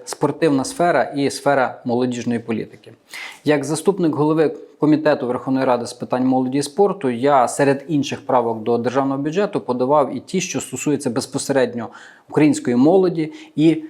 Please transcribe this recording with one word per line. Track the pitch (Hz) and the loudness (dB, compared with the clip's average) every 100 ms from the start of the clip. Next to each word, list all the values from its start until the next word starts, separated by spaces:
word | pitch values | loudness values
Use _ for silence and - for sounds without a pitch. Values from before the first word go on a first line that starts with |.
спортивна | - - 147 143 160 139 | -14 -4 -4 0 2 2
сфера | 131 - 175 151 | -2 0 2 2
і | - - 139 | 0 0 -2
сфера | - 143 139 120 - | 0 0 2 0 -2
молодіжної | 127 120 127 120 123 117 | -4 -2 -2 -2 -4 -4
політики. | - 110 98 - - - _ - - - | -4 -6 -6 -14 -20 -20 _ -16 -16 -8
Як | 143 151 | 0 0
заступник | 135 156 - 190 170 | 0 -2 0 0 0
голови | 143 151 160 151 - - _ | 2 0 2 0 -2 -14 _
Комітету | 147 151 151 139 120 | 2 4 4 0 -2
Верховної | 123 - 131 131 | -4 -2 0 2
Ради | 120 117 | 0 -2
з | |
питань | - 117 127 127 | -10 -6 -2 0
молоді | 131 127 139 | 0 0 -2
і | |
спорту, | 143 - 196 185 131 | -4 0 0 2 -4
я | 120 135 143 117 | 0 2 4 2
серед | - 139 139 - | 2 2 2 0
інших | 151 135 135 - | -2 -2 -6 0
правок | 127 117 113 | 0 2 -2
до | 110 120 | -2 0
державного | 117 120 135 135 | 0 0 -2 -2
бюджету | 143 165 202 151 | -4 -2 -2 -4
подавав | - 123 127 147 131 127 | -4 -4 2 2 2 -4
і | |
ті, | - 190 | -6 -6
що | 180 131 | -4 -8
стосуються | - 127 - 139 131 | -8 -6 -2 -2 -2
безпосередньо | 113 - 135 - 135 120 117 110 - - - _ | -4 -6 -8 -2 0 0 -2 -12 -14 -20 -20 _
української | - 151 120 - 120 | 2 4 2 0 4
молоді | 143 190 185 165 156 - - - | 6 6 2 0 -6 -8 -12 2
і | 160 156 - | 2 2 -4